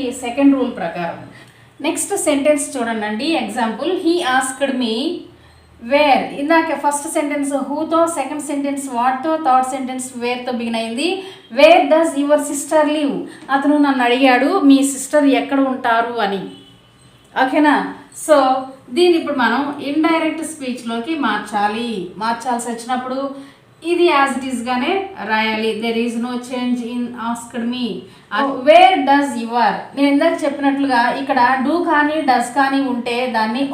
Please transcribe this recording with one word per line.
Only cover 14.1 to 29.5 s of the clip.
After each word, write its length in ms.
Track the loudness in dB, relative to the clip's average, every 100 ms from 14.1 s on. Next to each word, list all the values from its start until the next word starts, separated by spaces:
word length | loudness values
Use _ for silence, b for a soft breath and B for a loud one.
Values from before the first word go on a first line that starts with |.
| 4 4 4 2 4 6
మీ 80 | 6 4
సిస్టర్ 360 | -2 0 2 4 2
ఎక్కడ 200 | 0 0 0
ఉంటారు 420 | 0 0 0 0 -2 -2
అని. 160 | -4 -8 -14 -20 -20 _ _ -20 _ _ -2
ఓకేనా? 320 | 0 4 4 2 -2 -10 -18 -12
So 120 | 4 4 4 0 -4 -14 -6 2
దీన్ని 200 | 4 4
ఇప్పుడు 180 | 0 0
మనం 160 | 0 0 -2 -6 -4
ఇండైరెక్ట్ 540 | 0 2 2 0 -4 -8
స్పీచ్లోకి 640 | -8 -8 -8 -6 -6 -4 -4 -2
మార్చాలి. 640 | -4 -4 -2 -2 -2 -6 -6 -8 -6
మార్చాల్సి 460 | -4 -4 -4 -4 -6
వచ్చినప్పుడు 460 | -8 -6 -6 -4 -6 -6 B B B B _ -4
ఇది 160 | 2 2 4
as 100 | 2 -2
it 80 | -6
is-గానే 420 | -6 -4 -2 -2 -2 -4 -10 -4
రాయాలి. 400 | -2 0 -2 -2 -2
There 160 | -2 0
is 100 | -2 -2
no 80 | -4 -6 -6
change 300 | -4 -2 -2 -4
in 100 | -6 -6 -6 -6
asked 280 | -6 -8 -6 -6
me. 140 | -4 -6 -6 B B B -2 -2 2 6
Where 300 | 8 8 6 4
does 200 | 4 2 -4
your, 260 | -4